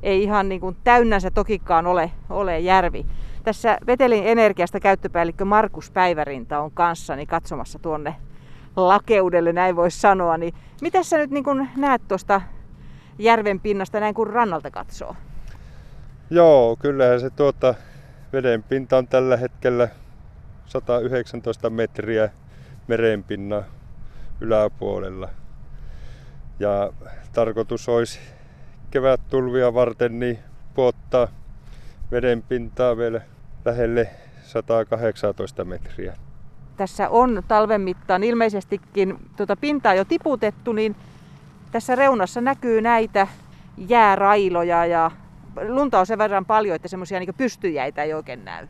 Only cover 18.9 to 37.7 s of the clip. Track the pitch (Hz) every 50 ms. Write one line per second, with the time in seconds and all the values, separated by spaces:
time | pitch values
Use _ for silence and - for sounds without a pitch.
18.9 | - 131 127 123 - 131 131 131 127 117 123 123 - - - 127 123 120 120 117
19.9 | - - - - - - - - - - - - - - - - - 131 - -
20.9 | 120 123 117 120 131 127 113 - - 123 110 117 110 - - 117 113 113 113 107
21.9 | - - 104 107 113 110 110 104 - - - - - - - - - - - -
22.9 | 117 113 113 113 110 104 98 - 107 98 98 101 104 104 98 - - - - -
23.9 | - - - - - - - - - - - 113 110 107 107 104 - - - 101
24.9 | 98 98 95 95 95 95 95 92 - - - - - - - - - - - -
25.9 | - - - - - - - - - - - - - - 101 104 101 101 101 101
26.9 | - - - - - - - - - - 117 113 107 110 113 - 123 113 - -
27.9 | 120 117 117 117 - - - - - - - - - - - - - - - -
28.9 | - 139 127 135 131 120 - - - 135 127 127 123 127 127 123 117 123 123 120
29.9 | 117 - 120 120 117 117 123 123 117 110 - - - - - - - - 131 123
30.9 | 117 - - - - 127 120 110 - - - - - - - - - - - -
31.9 | - - - - 123 123 117 127 120 117 110 - 127 123 117 110 - - 127 123
32.9 | 120 113 120 117 113 113 - - - - - - - - - 117 117 120 120 117
33.9 | 120 120 117 110 - - - - - - - - - 117 107 - 113 113 113 -
34.9 | - 113 120 113 104 - - 104 98 - 95 92 - - 90 90 90 92 - -
35.9 | - - 92 90 - - - - - - - - - - - - - - 403 -
36.9 | - - 202 - - 226 254 254 233 190 175 - 226 214 214 208